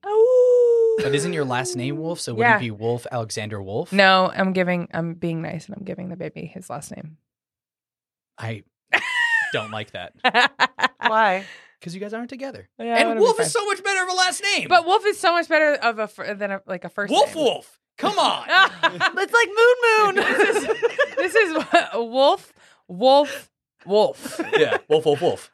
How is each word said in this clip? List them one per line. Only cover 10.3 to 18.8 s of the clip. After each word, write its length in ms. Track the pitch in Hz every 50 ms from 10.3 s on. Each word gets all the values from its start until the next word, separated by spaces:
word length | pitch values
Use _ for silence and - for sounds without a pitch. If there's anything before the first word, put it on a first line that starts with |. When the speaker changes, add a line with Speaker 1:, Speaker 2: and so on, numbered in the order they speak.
| - 233 247 - _ - - - _ - - - _ _
Speaker 3:
Why? 440 | - 233 220 220 226 202 185 190 196 - - - - _ _ _
Speaker 2:
'Cause 120 | - 175 165
you 60 | 190
guys 140 | 202 208 214
aren't 160 | 226 240 240
together. 380 | 277 240 269 269 226 202 - _ _ _
Speaker 1:
Yeah, 80 | 226
Speaker 2:
And 100 | 233 233
Speaker 1:
that'd 180 | 233 226 226 226 226
be 20 |
Speaker 2:
Wolf 160 | 415 480 453
Speaker 1:
fine. 100 | 453 453
Speaker 2:
is 60 | -
so 120 | - 466 415
much 180 | 415 392 381 381
better 180 | 392 392 381
of 60 | 370 370
a 60 | 359
last 280 | 359 370 359 - -
name. 240 | 403 403 403 330 - -
Speaker 1:
But 180 | 359 349 330
Wolf 180 | 330 381 427 370
is 140 | 415 403 -
so 120 | - 381
much 160 | 339 349 330 -
better 260 | 330 302 311 294 294
of 240 | - - 233 226 214
a 100 | 214 208
fir-, 260 | _ - - 170 208
than 160 | 196 208 196
a, 120 | 196 196 _
like, 180 | - 190 180 -
a 40 | 175
first 240 | _ - 202 190
Speaker 2:
Wolf 220 | 269 370 - - -
Speaker 1:
name. 100 | 320 302
Speaker 2:
Wolf. 340 | 233 - - - - _ _ _ _ _ -
Come 200 | - 381 427 370
on. 280 | 302 226 185 - 117 -
Speaker 1:
<laughs> 220 | 320 370 381 339 - -